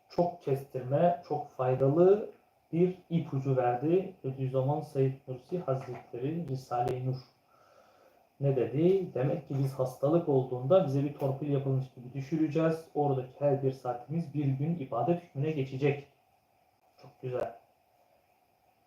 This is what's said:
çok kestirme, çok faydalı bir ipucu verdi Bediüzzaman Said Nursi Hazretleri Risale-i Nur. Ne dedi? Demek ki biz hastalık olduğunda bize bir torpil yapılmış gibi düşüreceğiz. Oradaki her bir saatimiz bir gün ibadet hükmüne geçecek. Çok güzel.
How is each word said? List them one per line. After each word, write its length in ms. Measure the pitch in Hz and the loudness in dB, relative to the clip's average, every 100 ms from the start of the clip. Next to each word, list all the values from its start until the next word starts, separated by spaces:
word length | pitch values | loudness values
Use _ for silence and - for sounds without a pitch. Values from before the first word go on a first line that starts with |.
| _ | _
çok 320 | - 175 - | 0 0 -2
kestirme, 800 | - 135 - 131 127 143 175 175 - | -2 -2 -2 -8 -2 2 4 2 -2
çok 240 | 143 - | -8 -6
faydalı 800 | - 127 131 135 156 185 208 - - _ _ _ | -4 -2 2 4 6 6 6 2 -12 _ _ _
bir 240 | 160 180 - - | 0 0 0 -4
ipucu 480 | 165 - 135 135 127 | -4 -2 -2 0 2
verdi 560 | 120 120 147 180 185 - | 2 0 2 0 0 -6
Bediüzzaman 580 | 135 131 131 131 131 151 | -8 -4 -2 0 0 0
Said 320 | 156 139 135 131 - | -2 0 0 0 -10
Nursi 320 | 127 - 175 | -14 -8 -6
Hazretleri 880 | 151 131 - 120 - 117 135 170 147 | -2 -2 -4 -12 -12 -6 -4 -4 -6
Risale-i 580 | 131 - 120 123 127 127 | -8 -4 -2 -2 -2 -4
Nur. 120 | 131 - _ _ _ _ _ _ _ _ _ _ _ | -6 -10 _ _ _ _ _ _ _ _ _ _ _
Ne 160 | 139 127 | 0 2
dedi? 580 | 110 131 175 196 175 | 0 2 4 4 0
Demek 340 | - 135 170 - | -2 -2 -2 -4
ki 120 | 135 | -2
biz 140 | 139 | -2
hastalık 560 | - 127 - 139 170 160 | -2 -4 0 2 2 4
olduğunda 560 | 135 127 127 131 185 143 | 2 2 -4 4 4 4
bize 180 | 135 | 0
bir 100 | 143 | -2
torpil 360 | - 139 131 147 | -2 -4 -2 -2
yapılmış 400 | 139 135 135 - | -2 0 -2 -2
gibi 240 | - - | -10 -12
düşüreceğiz. 720 | 139 135 160 156 156 160 160 - 147 | -10 -4 0 0 2 2 0 -4 -2
Oradaki 380 | 143 127 127 - | 0 0 -2 -2
her 240 | 143 131 | 2 2
bir 80 | 131 | 0
saatimiz 600 | 131 123 123 - 160 165 | -2 -6 -6 -6 -6 -4
bir 120 | 147 139 | -2 0
gün 340 | 135 151 170 | 0 -2 -2
ibadet 440 | 135 139 175 175 | -4 -2 0 0
hükmüne 280 | - 135 151 | -4 -4 -2
geçecek. 560 | 156 135 131 143 135 - _ _ _ _ _ _ _ _ _ | -2 -4 0 0 0 -6 _ _ _ _ _ _ _ _ _
Çok 240 | 131 - | -20 -12
güzel. 420 | 131 127 - - _ _ _ _ _ _ _ _ _ _ _ _ | -6 -4 -4 -8 _ _ _ _ _ _ _ _ _ _ _ _